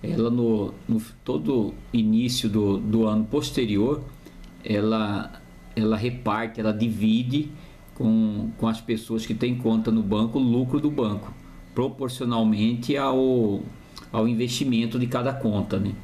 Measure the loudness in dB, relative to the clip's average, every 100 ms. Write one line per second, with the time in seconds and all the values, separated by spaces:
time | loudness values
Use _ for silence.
0 | -2 0 2 2 2 2 0 -8 -2 -2
1 | -2 -12 -4 -4 0 0 0 -4 -4 0
2 | 4 4 2 0 0 2 2 0 2 2
3 | 4 2 2 -2 -2 -2 0 2 2 0
4 | -6 -16 -20 -20 -20 -16 -2 0 2 0
5 | 0 -2 -6 -12 -20 -20 -10 -2 0 2
6 | -2 -2 -2 -2 -4 -2 -2 0 0 2
7 | 2 4 2 0 -2 -8 -18 -20 -20 -2
8 | 2 4 2 0 -6 -2 -2 -2 -4 -4
9 | -2 -6 -4 -2 -2 0 2 2 2 2
10 | 2 0 0 2 2 2 2 0 0 0
11 | -2 -2 -8 -16 -18 -20 -10 -2 -2 -2
12 | -8 -4 -2 2 2 4 2 0 0 0
13 | 2 2 4 4 2 0 -6 -14 -20 -20
14 | -6 0 2 2 0 0 2 2 2 0
15 | 0 0 -2 0 0 0 0 0 -2 -4